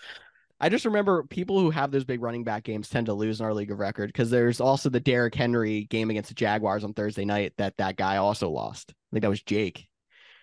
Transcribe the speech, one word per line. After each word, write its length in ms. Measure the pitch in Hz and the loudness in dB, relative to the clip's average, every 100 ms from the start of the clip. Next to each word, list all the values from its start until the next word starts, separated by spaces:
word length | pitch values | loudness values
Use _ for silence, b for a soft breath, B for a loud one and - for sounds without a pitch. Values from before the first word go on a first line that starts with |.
| B B B B B - | B B B B B -2
I 80 | 165 | 0
just 160 | 240 | 2
remember 380 | 226 208 202 175 | 2 2 4 2
people 360 | 139 - 185 196 | 0 -4 0 2
who 100 | 170 | 4
have 200 | 156 139 | 2 0
those 140 | 139 | 0
big 160 | 131 123 | 0 -2
running 240 | 117 120 | -4 -4
back 200 | 113 107 | -4 -4
games 240 | 117 107 104 | -4 -6 -4
tend 180 | 127 113 | -2 -2
to 80 | |
lose 260 | 101 110 107 | 0 -2 -2
in 60 | 110 | -2
our 80 | |
League 160 | 107 104 | -2 -4
of 80 | 101 | -4
Record 340 | 101 107 101 | -4 -4 -4
'cause 160 | - 117 | 0 2
there's 320 | 123 120 117 | 4 4 4
also 300 | 127 139 143 | 2 2 2
the 100 | 123 | 0
Derrick 340 | 135 123 120 | 2 2 2
Henry 500 | - 120 120 107 107 | 0 0 2 0 -2
game 260 | 107 113 110 | -2 -2 -2
against 180 | 107 104 | -2 -6
the 60 | |
Jaguars 500 | - 110 107 107 104 | -2 0 2 0 -2
on 80 | 104 | -4
Thursday 300 | 107 104 101 | -4 -4 -2
night 300 | 101 104 98 - | -2 0 -2 -2
that 180 | 98 - | -4 -2
that 180 | 95 92 | -4 0
guy 200 | 95 98 | 0 2
also 320 | 101 107 90 | 2 0 -2
lost. 400 | 67 53 - - | -2 -6 -10 -18
I 240 | - _ | -20 _
think 80 | 110 | -2
that 60 | 104 | 0
was 120 | 104 | 0
Jake. 460 | - 104 98 - - _ _ b b b | -2 -2 -2 -4 -18 _ _ b b b